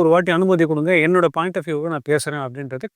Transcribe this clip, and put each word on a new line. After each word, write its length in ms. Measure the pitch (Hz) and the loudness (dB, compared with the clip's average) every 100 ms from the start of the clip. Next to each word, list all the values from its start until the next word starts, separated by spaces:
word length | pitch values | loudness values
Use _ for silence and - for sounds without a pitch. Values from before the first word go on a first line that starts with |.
ஒரு 80 | 160 | 6
வாட்டி 220 | 170 180 | 4 2
அனுமதி 340 | 170 190 180 160 | 0 2 2 2
கொடுங்க, 260 | 151 160 | 0 0
என்னோட 340 | 180 156 180 170 | 2 2 2 2
பாயிண்ட் 260 | 160 175 180 | 0 -4 -6
of 80 | 156 | -6
வியூவை 240 | 147 165 | -6 -4
நான் 180 | 156 143 | -6 -2
பேசுறேன்" 340 | 147 - 147 | -2 -2 -8
அப்படின்றது 440 | 131 127 139 131 220 | -8 -10 -12 -10 -12